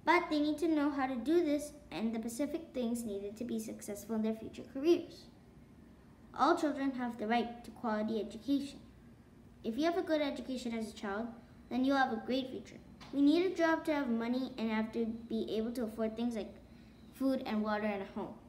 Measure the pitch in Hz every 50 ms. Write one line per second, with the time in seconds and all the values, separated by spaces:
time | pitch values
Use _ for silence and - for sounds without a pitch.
0 | - 302 330 349 339 330 311 294 294 302 294 - 339 320 320 294 285 294 277 277
1 | 262 262 269 233 220 294 330 349 349 294 285 294 294 - - - - - - 160
2 | 214 226 220 226 220 233 - - 294 285 - 320 - - - 262 247 226 240 233
3 | - 214 196 202 202 202 208 - 247 233 233 220 214 220 220 - - - 202 202
4 | - - 226 220 220 220 220 220 - - - - 240 - - 269 277 339 339 -
5 | - - - - - - - - - - - - - - - - - - - -
6 | - - - - - - - - 254 302 349 - 320 294 262 262 269 277 254 247
7 | 247 240 226 - 220 214 226 240 226 233 - - - - - - - 220 214 214
8 | 214 220 226 214 190 - - 226 - 269 285 277 - - - - - - - -
9 | - - - - - - - - - - - - - 226 214 247 311 339 339 370
10 | - - 320 302 294 277 - 262 240 - 262 233 - 233 226 226 220 208 - -
11 | - 202 196 208 240 233 - - - - - - - - 226 247 262 269 277 269
12 | 262 247 226 220 - - 247 269 262 - - - - - - - - - - -
13 | - - - 277 285 285 311 349 370 381 349 - 330 320 330 311 - 320 302 285
14 | 285 240 226 226 226 240 247 262 262 - - - 220 226 214 220 220 220 - 233
15 | 233 220 220 - - - 226 220 196 - 190 220 220 240 240 254 240 214 - -
16 | 220 220 220 - 233 240 233 214 185 - - - - - - - - - - -
17 | - - - - 262 269 262 254 - - 220 214 208 214 214 214 208 214 202 196
18 | 196 - - 214 185 123 117 - -